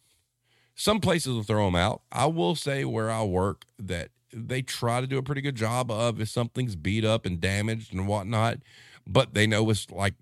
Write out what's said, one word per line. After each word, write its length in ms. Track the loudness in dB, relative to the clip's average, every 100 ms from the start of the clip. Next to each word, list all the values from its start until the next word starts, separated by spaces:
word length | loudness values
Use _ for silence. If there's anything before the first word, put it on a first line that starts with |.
| _ _ _ _ _ _ _ -4
Some 240 | 0 2
places 340 | 2 2 0
will 80 | -2
throw 240 | 0 2 4
'em 80 |
out. 280 | 4 2 0 -6
I 140 | 0 0
will 280 | 2 0
say 300 | 0 -2 -2
where 260 | -2 -2 -2
I 140 | 0
work 400 | 0 2 2 -2 -10 -14
that 320 | -8 -8 -8 _ _
they 300 | -12 -6 -6
try 380 | -4 -4 0 0
to 60 | 0
do 120 | -2
a 40 |
pretty 180 | -2 -4
good 160 | -4 -2
job 340 | 0 0 0
of 300 | 0 0 0
if 80 | -2
something's 480 | -2 -2 -2 -4 -2
beat 280 | 0 2
up 220 | 2 2 0
and 140 | -2
damaged 520 | 0 0 0 -4 -6
and 140 | -4 -2
whatnot, 520 | -2 0 0 0 -2 -10 -20 -20 -20 0
but 280 | 2 4
they 120 | 4 4
know 220 | 4 2
it's, 200 | 0 -2
like, 240 | -4 -2 -4